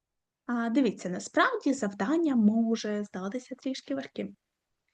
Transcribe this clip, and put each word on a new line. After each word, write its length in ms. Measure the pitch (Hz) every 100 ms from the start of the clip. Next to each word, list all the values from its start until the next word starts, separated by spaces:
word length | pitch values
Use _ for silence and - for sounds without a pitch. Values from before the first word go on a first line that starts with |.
| _ _ _ _ -
А, 240 | 240 233
дивіться, 380 | 240 240 - 180
насправді 640 | 185 - 294 370 453 294
завдання 640 | 262 208 196 196 330 320 247
може 680 | 208 226 226 220 214 208
здатися 500 | 208 190 190 254 -
трішки 400 | 262 262 262 -
важким. 420 | 269 262 - 202 202 _ _ _ _ _